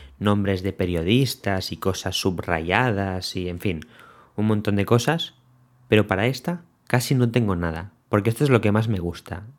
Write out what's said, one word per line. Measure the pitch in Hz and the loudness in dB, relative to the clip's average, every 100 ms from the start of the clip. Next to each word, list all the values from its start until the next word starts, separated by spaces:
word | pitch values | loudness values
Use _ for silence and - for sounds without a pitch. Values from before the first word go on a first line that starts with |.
| - - | -20 -4
nombres | 101 104 98 92 | 0 0 0 -2
de | 95 | -4
periodistas | 92 90 87 82 120 131 - - 95 - | -4 -2 -2 2 2 2 -2 -4 -4 -4
y | - | -6
cosas | 95 92 95 - | -4 -4 -4 -2
subrayadas | 98 85 - 82 82 98 127 98 98 92 - | -2 -2 -2 -4 0 0 2 0 -2 -4 -6
y, | 95 90 | -6 -6
en | 87 | -4
fin, | 107 80 - - - - - - | -4 -4 -8 -18 -20 -20 -14 -4
un | |
montón | 107 107 104 101 | 0 0 0 0
de | |
cosas. | 98 117 120 165 - - _ _ _ _ - | 4 2 2 -2 -4 -12 _ _ _ _ 2
Pero | 107 104 | 4 4
para | 95 113 | 2 0
esta | 135 - 175 - _ - | -2 -6 -8 -8 _ -2
casi | 127 - | 0 2
no | 135 120 | 2 2
tengo | 120 107 87 | 2 2 0
nada, | 85 80 98 - _ | -2 -4 -8 -16 _
porque | 104 101 | 0 2
esto | 113 | 0
es | 147 | 4
lo | 120 | 4
que | 104 | 4
más | 104 113 | 2 2
me | 101 | -2
gusta. | 85 85 - 87 107 | -4 -8 -12 -14 -14